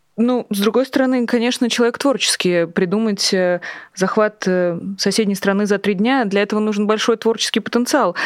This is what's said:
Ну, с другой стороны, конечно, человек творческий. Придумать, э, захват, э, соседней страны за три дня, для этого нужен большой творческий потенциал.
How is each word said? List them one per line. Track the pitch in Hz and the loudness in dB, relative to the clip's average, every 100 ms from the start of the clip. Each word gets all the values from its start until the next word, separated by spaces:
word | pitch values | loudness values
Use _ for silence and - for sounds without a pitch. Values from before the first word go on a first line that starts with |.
| _ - | _ -2
Ну, | 240 247 - | 0 0 -2
с | 202 | -2
другой | 208 226 262 | 0 0 0
стороны, | 262 262 254 233 | 0 2 0 0
конечно, | 240 240 - 233 | 0 0 0 -2
человек | - 240 - | 2 0 2
творческий. | 277 226 - - 180 175 165 | 0 0 -2 0 0 0 0
Придумать, | 180 185 208 220 196 - | 0 0 0 0 -2 0
э, | 190 180 175 - - - - | 0 0 -2 -6 -14 -16 -4
захват, | 185 220 214 208 190 | 0 2 0 0 -2
э, | 185 175 170 190 196 | 0 0 -2 -8 -4
соседней | 202 196 208 196 | 0 0 0 0
страны | 202 196 208 | 0 0 0
за | 202 | 0
три | 196 | 0
дня, | 185 226 269 208 | 0 2 0 0
для | 196 | 0
этого | 208 214 | 0 0
нужен | 214 208 208 | 0 0 0
большой | 214 - 226 | 2 0 0
творческий | 226 226 - 220 | 0 0 -2 -2
потенциал. | - 240 247 294 196 - | 0 0 2 2 2 -2